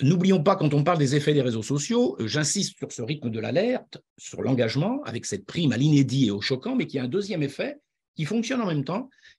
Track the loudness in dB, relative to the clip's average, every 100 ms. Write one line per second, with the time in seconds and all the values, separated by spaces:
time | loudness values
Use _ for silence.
0 | 2 4 4 4 4 2 2 2 2 2
1 | 2 2 2 2 2 -2 -2 -4 0 0
2 | 0 0 -4 -2 -2 -2 -4 -8 -12 -8
3 | -8 -6 -6 -6 -2 0 0 -2 -6 -18
4 | -20 _ -16 -6 -2 0 2 0 0 -2
5 | -6 -8 -6 -8 -6 -2 0 2 4 6
6 | 4 4 2 2 -2 -4 -2 -2 -2 -4
7 | -2 -2 -2 -4 -4 -4 -8 -8 _ _
8 | _ -8 -4 -2 -2 -2 0 -2 -2 -4
9 | -8 _ -20